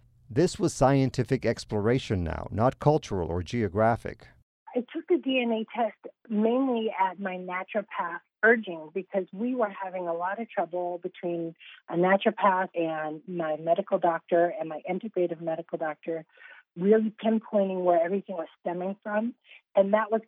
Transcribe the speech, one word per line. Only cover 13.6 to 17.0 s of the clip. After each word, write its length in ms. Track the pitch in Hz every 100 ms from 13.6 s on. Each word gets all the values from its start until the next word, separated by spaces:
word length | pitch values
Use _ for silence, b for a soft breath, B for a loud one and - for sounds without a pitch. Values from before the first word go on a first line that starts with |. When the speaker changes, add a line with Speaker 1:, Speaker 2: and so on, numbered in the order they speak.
| 165 165 - 185
Speaker 2:
doctor 540 | 143 - - 170 175 156
and 100 | 160
my 120 | 151 -
integrative 500 | 190 220 185 175 165
medical 380 | 165 160 170 160
doctor 460 | 156 151 - 165 160 B B B B 175
really 360 | 190 220